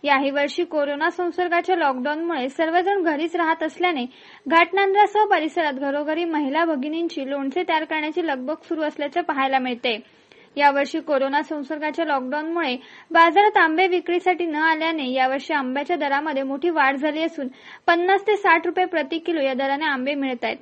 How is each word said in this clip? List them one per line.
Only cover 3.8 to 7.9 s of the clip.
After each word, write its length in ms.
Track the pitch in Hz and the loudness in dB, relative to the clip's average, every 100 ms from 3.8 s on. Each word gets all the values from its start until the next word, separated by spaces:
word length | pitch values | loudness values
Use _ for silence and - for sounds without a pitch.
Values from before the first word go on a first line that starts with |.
| 359 302 240 - - - - | -2 0 -6 -10 -20 -14 2
घाटनांद्रासह 800 | 330 349 370 392 392 403 415 415 | 4 4 2 2 4 4 4 2
परिसरात 480 | 370 311 349 302 | 2 0 0 -2
घरोघरी 520 | 262 277 285 294 311 339 | -2 -4 -2 -2 -2 -2
महिला 380 | 311 277 302 339 | -2 -2 0 0
भगिनींची 640 | 302 285 320 339 311 269 | 0 -4 -4 -4 -6 -6
लोणचे 340 | 277 277 302 | -4 -4 -4
तयार 200 | 359 320 | -2 -2
करण्याची 420 | 311 | -2